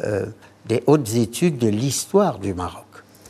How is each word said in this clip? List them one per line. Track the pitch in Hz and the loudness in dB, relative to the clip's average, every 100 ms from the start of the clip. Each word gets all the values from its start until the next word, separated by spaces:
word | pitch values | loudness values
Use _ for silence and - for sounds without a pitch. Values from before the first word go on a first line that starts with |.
| - | -2
euh, | 101 104 - - - - | -2 -4 -10 -20 -16 -2
des | 117 - | 0 4
hautes | 151 113 117 | 2 4 0
études | 113 - 175 139 | 0 0 0 2
de | 113 | 0
l'histoire | 104 135 - - 196 190 110 | 2 -2 -4 0 2 2 -2
du | 98 | -6
Maroc. | 90 87 - - - - - | -6 -8 -10 -18 -20 -20 -20